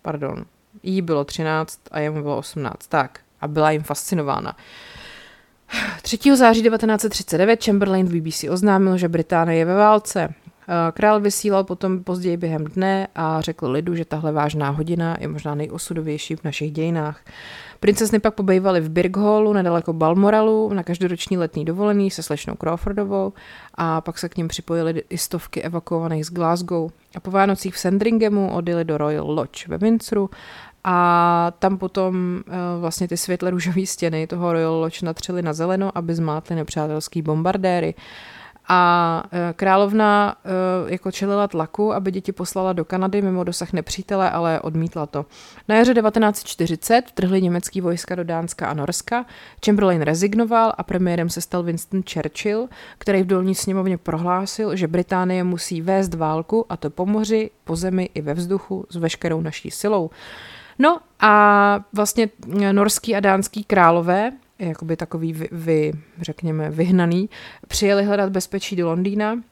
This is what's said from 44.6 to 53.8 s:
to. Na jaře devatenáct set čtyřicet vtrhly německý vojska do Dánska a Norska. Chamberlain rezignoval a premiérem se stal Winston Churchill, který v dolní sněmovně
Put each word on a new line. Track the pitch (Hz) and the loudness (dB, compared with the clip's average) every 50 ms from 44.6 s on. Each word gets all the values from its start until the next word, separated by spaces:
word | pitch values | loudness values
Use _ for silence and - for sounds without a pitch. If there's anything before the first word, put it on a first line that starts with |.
| - 160 156 160 160 165 - 165 151 | -2 -2 -2 -2 -2 -2 -4 -6 -8
to. | - - 143 147 _ - - - - - - - | -4 -6 -8 -8 _ -16 -20 -20 -20 -20 -12 -2
Na | - 214 | 2 6
jaře | 220 233 247 254 | 6 6 6 6
devatenáct | 233 214 214 208 226 220 208 208 | 4 4 4 4 4 4 4 2
set | - - | -2 -8
čtyřicet | - - - 170 170 165 156 - - 226 247 262 | -12 -4 -2 0 0 0 -4 2 4 4 4 4
vtrhly | - _ - 190 180 190 190 | 0 _ -2 0 2 2 2
německý | 190 175 175 175 - - - 196 | 2 2 0 -2 -4 -4 -6 -4
vojska | 180 165 170 170 - - 180 | -2 -2 -2 -2 -4 -8 -6
do | 180 170 | -6 -4
Dánska | 170 165 165 165 165 - - 165 | -4 -4 -4 -4 -6 -6 -6 -6
a | 107 147 | -4 -4
Norska. | 151 143 - 180 - - - 233 240 247 - - - - - - - - | -4 -4 -4 -4 -6 -6 -4 -4 -4 -4 -6 -16 -20 -20 -20 -18 -2 2
Chamberlain | 214 208 196 202 185 180 160 | 2 4 6 4 4 4 2
rezignoval | 151 - 160 165 190 202 208 220 233 220 233 226 226 220 - | 2 0 0 2 0 0 2 0 2 2 4 4 4 2 0
a | - - | -4 -6
premiérem | - - 180 185 175 170 170 170 170 | -4 -2 0 0 0 0 0 -2 -2
se | - 175 | -4 -6
stal | - _ - 180 170 | -8 _ -4 -4 -2
Winston | 170 170 170 - _ 196 190 185 - - | -2 -4 -4 -6 _ -4 -4 -4 -4 -6
Churchill, | 165 147 156 _ - - 214 208 220 247 254 - - - - - | -6 -6 -6 _ -4 -4 -2 -2 -2 -4 -6 -10 -20 -20 -20 -20
který | _ - - 196 190 190 | _ -2 0 2 2 2
v | |
dolní | 180 196 185 185 190 190 | 2 2 0 2 0 0
sněmovně | - - 202 190 190 | -2 -2 -2 -2 0